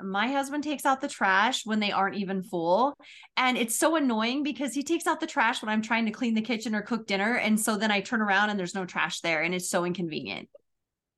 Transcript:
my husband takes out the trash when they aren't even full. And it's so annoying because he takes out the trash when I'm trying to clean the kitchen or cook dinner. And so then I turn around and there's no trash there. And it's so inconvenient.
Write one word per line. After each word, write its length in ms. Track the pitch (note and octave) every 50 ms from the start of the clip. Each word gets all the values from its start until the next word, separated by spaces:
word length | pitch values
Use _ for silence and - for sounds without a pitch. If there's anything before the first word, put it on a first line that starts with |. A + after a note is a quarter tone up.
my 260 | - F#3+ F#3+ G3 G#3+ B3
husband 380 | C#4 C#4 C#4 C4+ C#4 D4 C4+
takes 200 | D4+ D4+ C4 -
out 140 | D4 C4+ C4
the 80 | - C#4+
trash 580 | - - A#3 G3 F#3+ F#3+ G#3 A#3 C4 - -
when 140 | G#3 G#3+ G#3+
they 140 | G#3 G#3 E3
aren't 240 | - G3 G3 - G3+
even 260 | G3+ F3 G3 F#3+ F#3
full. 500 | - - F3 E3 E3 F3 G3+ B3 C#4 C#4+ - - - - - - - - -
And 200 | B3+ B3+ B3+ A3
it's 200 | A#3 A3+ - -
so 180 | E4 D4 D#4+
annoying 480 | D#4+ D4 C4 A#3 G#3+ A3 A3+ B3+ C#4+ D4
because 300 | D4 C4 A3 C#4 C#4 -
he 100 | C#4+ C#4
takes 240 | - E4+ E4 - F4+
out 140 | D#4+ D#4
the 60 | D#4+ D#4+
trash 340 | - C#4 A#3+ A3 B3+ -
when 80 | - G#3+
I'm 140 | G#3+ A3 A3
trying 240 | - A#3+ A3+ A#3 G#3+
to 40 |
clean 220 | A3 - C4 A#3 A3+
the 80 | A3
kitchen 340 | G#3+ - B3 G#3+ A3 B3 G#3+
or 60 | G#3
cook 260 | G3+ - A#3+ A3 A3+ -
dinner. 280 | G3 F#3+ G3 A3 B3 -
And 200 | - G#3+ G#3+ G#3
so 200 | G#3+ - A3 G3
then 120 | G#3+ G#3+
I 120 | G#3 G3+
turn 200 | F#3+ - B3+ A3+
around 280 | G#3+ G#3 G3 F#3+ G#3 G#3+
and 100 | G#3 G3+
there's 160 | F3+ F3 -
no 100 | G3 F#3
trash 360 | F3 - E3+ D3 D#3+ - -
there. 220 | - E3+ E3 D#3 D#3
And 120 | E3+ F3+
it's 140 | F3+ F3+ -
so 160 | - F#3+ F3
inconvenient. 640 | F3+ F3+ F3+ F3+ E3 D3+ D3 C3+ - F#2+ D2 - - _ - _ _ _ _ _ _ _ _ _ _ _